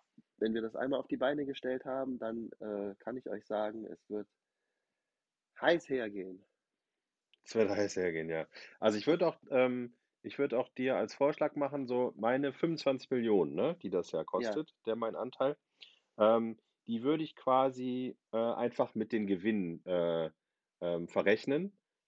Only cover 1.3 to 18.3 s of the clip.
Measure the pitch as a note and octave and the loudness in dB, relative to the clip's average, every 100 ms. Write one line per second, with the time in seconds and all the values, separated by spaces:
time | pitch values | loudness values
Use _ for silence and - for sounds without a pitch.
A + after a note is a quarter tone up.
1.3 | D3 C#3 C3+ C3 B2+ C#3 C3+ C3 B2 A2+ | 0 -4 -4 -4 -4 -4 -4 -4 -4 -6
2.3 | A#2 A2+ - G#2+ G#2 G2+ G2 A2+ B2+ - | -6 -8 -10 -6 -4 -6 -8 -10 -10 -8
3.3 | G2+ - G#2+ G#2+ A2 G2 E2+ - G#2 G2 | -10 -4 -4 -4 -6 -12 -14 -10 -8 -8
4.3 | _ _ _ _ _ _ _ _ _ _ | _ _ _ _ _ _ _ _ _ _
5.3 | _ _ - C3+ E3+ - C3 G#2+ G2+ F#2 | _ _ 0 2 2 0 -4 -4 -6 -10
6.3 | F#2 _ _ _ _ _ _ _ _ _ | -12 _ _ _ _ _ _ _ _ _
7.3 | _ - A2+ G2+ G2+ G2+ F#2 F2+ D#2+ D#2+ | _ -4 2 2 2 -2 0 -2 -2 -2
8.3 | D#2+ D2+ - - - A2 G#2 C#3+ F3 E3 | -4 -6 -12 -20 0 2 2 2 2 2
9.3 | - - C3+ B2+ B2 B2 - _ _ A2+ | -2 0 2 2 0 -6 -12 _ _ -12
10.3 | - C#3 A#2+ - - B2+ G2+ - - C#3+ | -4 0 0 -2 -4 0 0 -2 2 2
11.3 | D3 D3+ D3 C#3 C#3 B2 B2 B2 - A2 | 2 -2 0 -4 -4 -2 0 0 0 2
12.3 | C3 C#3+ - E3+ E3 C#3 C3 - B2+ A2+ | 2 0 0 -2 0 0 0 0 0 6
13.3 | G2+ D2 D#2 C3+ F3+ G2 F2+ - - C#3+ | 6 4 2 0 -2 -2 -2 0 -4 -2
14.3 | - A#2 B2+ D#3+ _ A2+ A2+ A2+ E2+ B2 | -2 0 -2 -6 _ -4 -2 -2 -4 -6
15.3 | - C3+ D3 _ _ - _ _ - G#2+ | 0 -2 -2 _ _ -20 _ _ 4 6
16.3 | A#2 A2+ G#2+ _ _ - A2+ C3 D#3 D#3 | 6 2 -6 _ _ -6 0 2 0 -2
17.3 | - C3 C3 C3+ B2+ B2+ B2+ B2+ - _ | -4 2 4 4 0 -4 -2 -4 -8 _